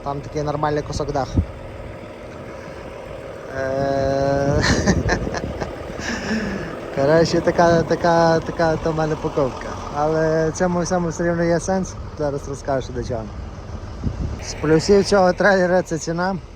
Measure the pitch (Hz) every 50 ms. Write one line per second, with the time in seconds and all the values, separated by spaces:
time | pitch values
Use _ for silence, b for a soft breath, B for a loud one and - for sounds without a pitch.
0 | - 143 143 143 - - - 151 147 147 143 151 156 151 147 147 143 - 143 -
1 | 147 139 143 139 127 - - - - - - - - - - - - - - -
2 | - - - - - - - - - - - - 539 - - - - - - -
3 | - - - - - - - - - 131 135 135 135 135 135 135 139 139 139 139
4 | 135 135 139 139 139 139 139 139 139 143 143 147 - - - - - 202 - -
5 | - 165 175 - - - - - - - - - - - - - - - - B
6 | B B 226 B B 196 220 220 208 196 190 190 156 B B - - - - 139
7 | 135 143 160 165 165 - - 170 160 180 170 - 170 170 170 165 160 - 170 160
8 | - 170 170 165 170 165 165 160 - - - - 165 160 156 - - 160 156 160
9 | 160 156 156 - - 156 - 160 139 123 - - - - - - - - - 147
10 | 151 156 160 156 160 160 160 160 160 160 151 - 185 180 175 175 170 165 185 175
11 | 175 165 - - 170 175 170 170 170 170 170 160 - 190 190 190 180 - - -
12 | - - - - 151 143 139 139 - - 139 - - 147 135 131 113 - 123 120
13 | 117 - 123 113 110 104 104 - - - - - - - - - - - - -
14 | - - - - - - - - - - - - 160 151 156 160 - - 202 196
15 | 190 - 202 196 185 180 175 - 180 202 190 190 180 175 185 185 - - 170 151
16 | - 160 165 170 180 190 190 151 - - -